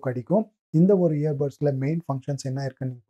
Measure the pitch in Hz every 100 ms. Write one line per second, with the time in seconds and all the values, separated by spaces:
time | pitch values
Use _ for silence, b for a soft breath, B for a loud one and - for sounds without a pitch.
0 | 131 123 - 196 208 _ _ 160 185 196
1 | 175 151 156 143 143 - 143 135 135 165
2 | - 135 139 139 135 131 139 - 131 123